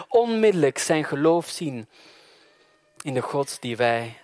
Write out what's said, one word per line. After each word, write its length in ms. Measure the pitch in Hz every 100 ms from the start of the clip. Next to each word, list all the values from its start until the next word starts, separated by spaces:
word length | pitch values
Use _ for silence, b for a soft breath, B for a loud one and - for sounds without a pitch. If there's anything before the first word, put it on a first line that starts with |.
| B
onmiddellijk 720 | 233 233 220 214 180 139 -
zijn 260 | - 160
geloof 440 | 143 139 160 170 165
zien 420 | - 156 123 110 b b b b b b b b b b _
in 120 | 151
de 80 | 127
God 400 | - 143 139 -
die 160 | 120 113
wij 400 | 120 117 113 117